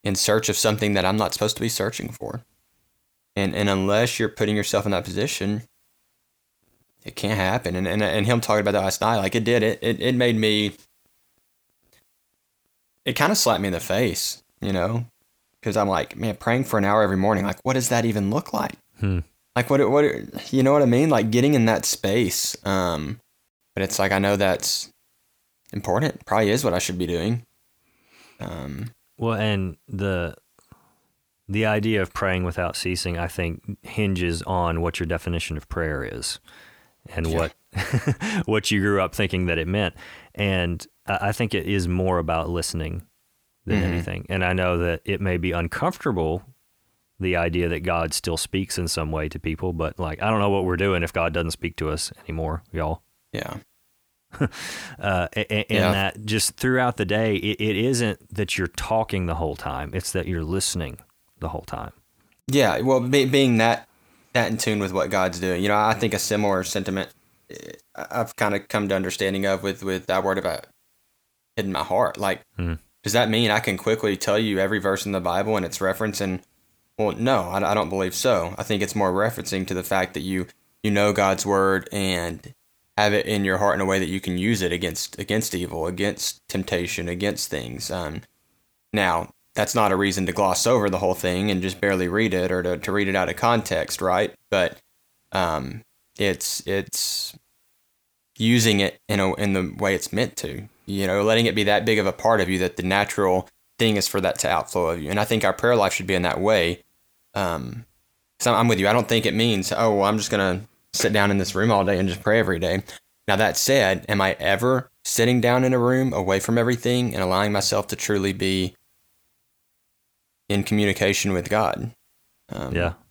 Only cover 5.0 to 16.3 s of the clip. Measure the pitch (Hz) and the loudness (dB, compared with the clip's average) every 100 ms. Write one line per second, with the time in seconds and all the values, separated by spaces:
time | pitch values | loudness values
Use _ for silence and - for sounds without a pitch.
5 | 87 92 110 - 98 107 - _ _ _ | -2 -4 -4 -2 -4 -4 -8 _ _ _
6 | _ _ _ _ _ _ _ _ _ _ | _ _ _ _ _ _ _ _ _ _
7 | 107 - 101 107 92 120 - 90 92 101 | -16 -6 -2 0 2 0 -2 -2 -2 0
8 | 104 107 104 117 - 107 104 98 95 - | 0 0 2 0 2 2 2 0 0 0
9 | 110 113 95 117 110 120 107 - 117 113 | 0 2 0 0 2 2 2 0 -2 -2
10 | 123 127 123 110 110 107 104 - _ _ | 0 2 2 2 2 2 0 -6 _ _
11 | _ _ _ _ _ _ _ _ _ _ | _ _ _ _ _ _ _ _ _ _
12 | _ _ _ _ _ _ _ _ _ _ | _ _ _ _ _ _ _ _ _ _
13 | - 120 156 208 - 95 98 85 - 95 | -6 0 2 4 2 2 0 -4 -2 0
14 | 120 80 - - _ _ 101 95 90 117 | 0 -2 -6 -8 _ _ -4 0 0 -2
15 | 120 _ _ _ _ _ 113 107 101 90 | -6 _ _ _ _ _ -2 0 2 0
16 | - - 110 | -2 -4 -4